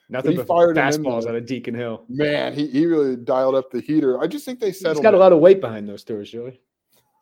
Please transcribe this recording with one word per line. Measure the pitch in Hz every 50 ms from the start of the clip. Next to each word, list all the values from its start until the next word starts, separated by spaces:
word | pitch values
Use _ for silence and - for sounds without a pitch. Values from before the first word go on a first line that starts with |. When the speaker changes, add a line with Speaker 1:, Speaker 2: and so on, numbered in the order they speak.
| _ _
Speaker 1:
Nothing | 117 131 131 156
Speaker 2:
But |
he | - 170
Speaker 1:
but | -
Speaker 2:
fired | - 170 170 170 175 160 156
'em | 131
in | 139 151 156
Speaker 1:
fastballs | 151 131 120 113 113
Speaker 2:
there. | 117
Speaker 1:
out | 117
of | 117 117
Deacon | 120 135 117 117 120 117
Hill. | 120 120 117 110 107 - -
Speaker 2:
Man, | 123 143 151 147 147 139 131 127 127
he, | 143 147 139
he | 123 143 165
really | 170 165 156 143 131 127
dialed | 117 117 139 131 131 131 131 135
up | 135 131 -
the | - 120
heater. | - - 151 156 147 131 127 123
I | 143
just | 185 294 294 -
think | 262 247 247
they | 226 196
Speaker 1:
He's | 175 -
Speaker 2:
settled | - 165 156 151
Speaker 1:
got | 208 220
a | 196 175
Speaker 2:
in. |
Speaker 1:
lot | 190 185 175
of | 151
weight | 160 190 190 190
behind | 135 117 110 104 104
those | 104 101 104
throws, | - - 113 104 104 104
Joey. | 113 117 120 131 131 _ _ _ _ _ _ _ _ _ _ _ _ _